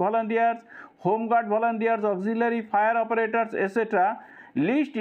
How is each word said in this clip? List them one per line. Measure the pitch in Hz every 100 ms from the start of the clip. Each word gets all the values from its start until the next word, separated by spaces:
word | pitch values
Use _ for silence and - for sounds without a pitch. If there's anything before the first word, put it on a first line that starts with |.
volunteers, | 185 226 220 226 233 233 - - - -
home | 175 220 226
guard | 233 214 214
volunteers, | 233 226 226 226 208
auxiliary | 190 196 226 233 233 220
fire | 202 214 233
operators, | 226 226 220 226 220 -
et | 190 233
cetera. | 220 202 190 233 - - - - 151
List | 269 294 226